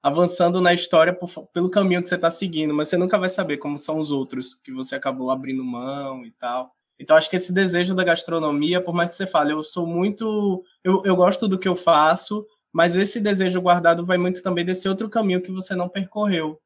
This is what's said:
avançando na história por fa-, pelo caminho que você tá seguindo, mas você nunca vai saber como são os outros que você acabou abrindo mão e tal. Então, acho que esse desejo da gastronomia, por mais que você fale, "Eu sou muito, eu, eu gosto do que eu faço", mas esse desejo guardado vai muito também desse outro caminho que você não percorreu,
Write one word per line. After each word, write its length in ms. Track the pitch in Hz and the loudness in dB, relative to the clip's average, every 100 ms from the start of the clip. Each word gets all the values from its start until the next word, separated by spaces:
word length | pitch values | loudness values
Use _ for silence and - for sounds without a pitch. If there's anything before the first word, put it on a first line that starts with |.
avançando 580 | 143 151 175 - 175 180 | 0 2 2 4 2 4
na 120 | 180 | 4
história 400 | 175 - 165 165 | 2 4 4 4
por 160 | 180 175 | 2 -8
fa-, 140 | - - | -12 -8
pelo 180 | 175 180 | -2 0
caminho 320 | 202 190 180 | 2 2 2
que 60 | 180 | 0
você 80 | 175 | 0
tá 120 | 165 | 0
seguindo, 420 | 165 190 160 151 | 0 -4 -2 -2
mas 140 | 147 151 | -2 0
você 80 | 175 | 0
nunca 220 | 180 196 | 2 0
vai 100 | 185 | 0
saber 300 | 185 175 143 | -2 -4 -4
como 200 | 147 143 | -6 -8
são 200 | - 156 | -6 -6
os 120 | 151 | -2
outros 440 | 139 131 131 123 | -4 -4 -8 -10
que 180 | - - | -14 -14
você 220 | 131 131 | -10 -8
acabou 360 | 135 143 131 127 | -6 -6 -4 -4
abrindo 340 | 131 139 131 | -4 -4 -6
mão 600 | 127 120 131 139 135 131 | -6 -8 -8 -8 -10 -12
e 60 | 117 | -16
tal. 380 | _ 123 123 127 _ _ _ | _ -6 -6 -8 _ _ _
Então, 180 | 160 156 | 4 4
acho 120 | - | 4
que 80 | 180 | -2
esse 160 | 180 | 0
desejo 420 | 185 185 175 180 | 0 2 0 0
da 100 | 185 | 0
gastronomia, 760 | 175 165 - 165 156 143 151 180 | 0 0 0 -2 0 0 0 0
por 140 | 180 | 0
mais 160 | 170 170 | -2 -2
que 60 | - | -4
você 100 | - | -2
fale, 260 | 165 147 | 0 0
"Eu 100 | 156 | -2
sou 240 | 151 180 170 | -6 -6 -4
muito, 760 | 170 196 202 226 214 202 185 - _ | 0 -2 -2 -4 0 0 -2 -6 _
eu, 180 | 185 185 | 0 2
eu 120 | 196 180 | 2 4
gosto 300 | 180 190 214 | 4 4 -2
do 100 | 185 | 0
que 100 | 190 | -2
eu 60 | 180 | 0
faço", 720 | - 156 156 180 - 208 208 _ _ | 4 6 4 2 -2 -8 -10 _ _
mas 220 | 170 175 175 | 2 2 2
esse 240 | 196 240 | 0 0
desejo 400 | 208 196 185 180 | 0 0 0 2
guardado 440 | 175 175 170 170 175 | 4 4 4 2 0
vai 100 | 180 | 0
muito 260 | 180 180 | 0 -2
também 220 | 196 175 | -4 -2
desse 240 | 175 185 190 | -2 -2 -2
outro 200 | 190 220 | -2 -2
caminho 320 | 226 202 180 | -2 0 0
que 80 | 185 | -2
você 220 | 185 185 | -8 -6
não 140 | 185 180 | -4 -4
percorreu, 680 | 196 185 208 208 175 156 156 | -6 -8 -4 0 0 -2 -8